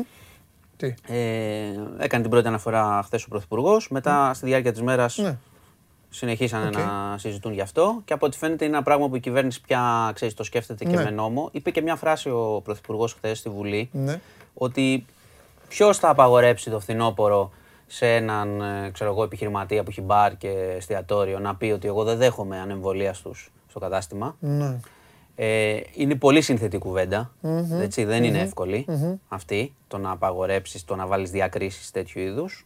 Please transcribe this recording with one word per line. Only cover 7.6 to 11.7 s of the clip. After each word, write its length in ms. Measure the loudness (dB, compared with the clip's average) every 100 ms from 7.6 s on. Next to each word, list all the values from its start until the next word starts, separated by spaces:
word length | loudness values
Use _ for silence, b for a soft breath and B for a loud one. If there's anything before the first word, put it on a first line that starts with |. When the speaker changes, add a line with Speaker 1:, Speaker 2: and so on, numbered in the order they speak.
Speaker 2:
αυτό 400 | -2 2 2 2 -4
και 80 |
από 120 | 0 0
ό,τι 120 | 0
φαίνεται 280 | -4 -2 0
είναι 80 | 0
ένα 80 |
πράγμα 260 | 4 4 4
που 60 | -2
η 40 |
κυβέρνηση 420 | 0 0 0 -2
πια, 500 | -2 0 2 2 0 -2
ξέρεις, 180 | -4
το 100 | -4
σκέφτεται 420 | -6 -4 -4 -6 0
και 100 | 0
Speaker 1:
Ναι. 80 |
Speaker 2:
με 60 | 0
νόμο. 400 | -2 -2 -2 -4
Είπε 200 | -6 -2